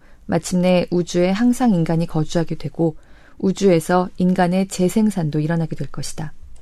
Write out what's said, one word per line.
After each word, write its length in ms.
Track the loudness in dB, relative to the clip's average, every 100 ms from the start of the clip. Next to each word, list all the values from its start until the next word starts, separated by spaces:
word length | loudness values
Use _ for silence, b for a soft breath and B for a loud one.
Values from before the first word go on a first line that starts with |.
| b b
마침내 600 | b -2 0 0 4 2 2
우주에 400 | -2 -2 0 0
항상 440 | 2 2 2 2
인간이 320 | 2 2 0 0
거주하게 480 | -2 0 0 -2
되고 420 | -4 -6 -2 -2 -2 b b b b
우주에서 680 | -2 2 4 4 4 0 0 0
인간의 520 | 0 2 2 2 -2
재생산도 720 | 0 0 2 2 0 -2 -2
일어나게 360 | 0 0 -2 -4
될 120 | -6
것이다. 440 | -6 -6 -6 -8 -10 -14 -16